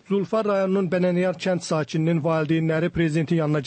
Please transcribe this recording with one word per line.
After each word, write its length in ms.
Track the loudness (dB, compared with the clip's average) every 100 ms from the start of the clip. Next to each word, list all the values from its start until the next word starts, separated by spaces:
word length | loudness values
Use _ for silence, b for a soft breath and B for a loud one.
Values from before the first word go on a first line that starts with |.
| -2
Zulfar 340 | -2 0 -2
rayonunun 460 | 0 0 0 0 0
Bənəniyar 480 | 0 2 2 0 -2
kənd 240 | -2 -2
sakininin 560 | -2 -2 -2 -2 0 0
valideynləri 680 | 2 0 2 0 2 0 0
prezidentin 480 | 0 0 0 0 0
yanına 240 | 2 0